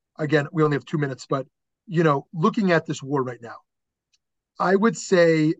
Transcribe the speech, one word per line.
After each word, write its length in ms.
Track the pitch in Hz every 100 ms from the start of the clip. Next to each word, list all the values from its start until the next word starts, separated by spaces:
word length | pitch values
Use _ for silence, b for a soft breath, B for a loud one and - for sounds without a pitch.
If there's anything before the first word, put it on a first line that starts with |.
| _ -
again, 300 | 156 151 143
we 120 | 165
only 120 | 151 143
have 100 | -
two 120 | 160
minutes, 280 | 143 131 -
but, 160 | 139 131 _ _ _ -
you 160 | 170
know, 240 | 160 139 -
looking 380 | 170 196 208 190
at 140 | 165 -
this 160 | 147
war 220 | 135 143
right 180 | 127 117
now, 160 | 113 - _ _ _ _ _ _ _ _ _ -
I 160 | 175 196
would 220 | 220 -
say 560 | - 185 170 160 156